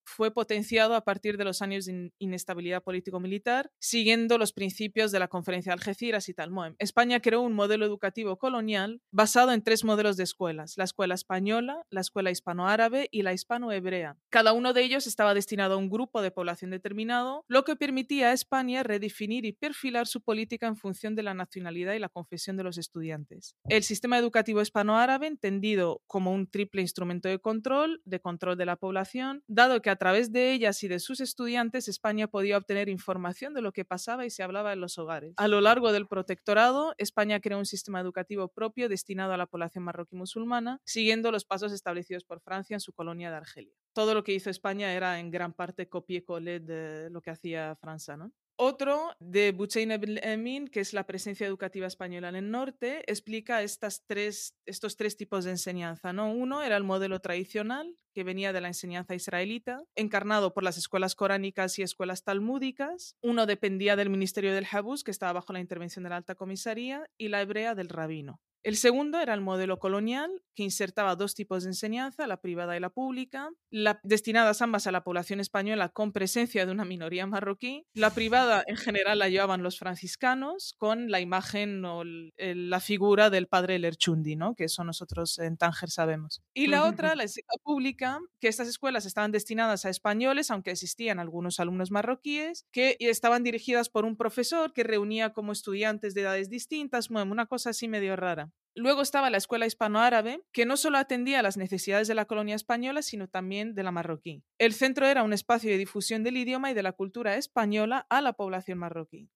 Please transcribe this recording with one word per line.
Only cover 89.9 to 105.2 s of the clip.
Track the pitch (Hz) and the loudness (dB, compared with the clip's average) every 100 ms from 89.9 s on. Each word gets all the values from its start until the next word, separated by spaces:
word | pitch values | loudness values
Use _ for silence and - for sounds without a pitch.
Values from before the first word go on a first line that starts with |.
españoles, | 185 208 214 262 277 302 | -2 0 2 2 2 0
aunque | 202 233 | -2 -4
existían | 226 180 - 226 185 | -6 -6 -4 -2 -2
algunos | 170 170 175 - | -4 -4 -4 -2
alumnos | 175 185 185 | -2 0 0
marroquíes, | 202 214 254 294 294 311 339 - | 0 0 -2 -2 -4 -4 -8 -6
que | 254 262 - | 2 2 4
estaban | 226 226 233 240 | 2 4 4 4
dirigidas | 240 226 - 240 233 | 2 -2 2 2 2
por | 220 220 | 0 0
un | 214 | 0
profesor | 226 254 240 330 320 | -2 0 0 0 0
que | - | 0
reunía | 220 214 208 220 220 | 0 2 0 0 -2
como | 220 208 | -2 -6
estudiantes | 208 214 196 214 214 208 196 | -6 -4 0 0 0 -4 -2
de | |
edades | 196 190 196 | 0 0 -2
distintas, | 240 - 311 285 240 226 | -8 -6 -6 -2 -2 -2
bueno, | 220 196 | -2 -2
una | 214 226 | -2 -2
cosa | 254 240 | -2 -4
así | 220 233 | -4 -4
medio | 214 196 185 | -2 -2 -2
rara. | 180 160 156 _ _ - | -2 -2 -6 _ _ -2
Luego | 247 277 | 2 4
estaba | 277 285 269 | 4 2 4
la | 202 | 2
escuela | - 233 226 | 0 0 0
hispanoárabe, | - 214 214 240 233 220 302 - | 0 2 6 6 6 2 -4 -6
que | - 233 | 0 2
no | 285 | 4
solo | 311 285 | 4 2
atendía | 277 247 247 269 | 2 0 2 2
a | |
las | 202 196 | 2 0
necesidades | 185 190 202 202 220 | -4 -4 2 2 2
de | |
la | 220 208 | 0 0
colonia | 214 208 214 | -2 -2 -4
española, | - 240 254 285 | -2 -2 0 -2
sino | 294 214 185 | -4 -8 -6
también | 185 185 196 220 | -6 -4 -4 -4
de | 202 | -4
la | 190 | -4
marroquí. | 175 165 156 170 143 _ - | -2 -4 -6 -8 -14 _ 4
El | 226 | 4
centro | 214 269 269 277 | 6 2 4 4
era | 269 | 6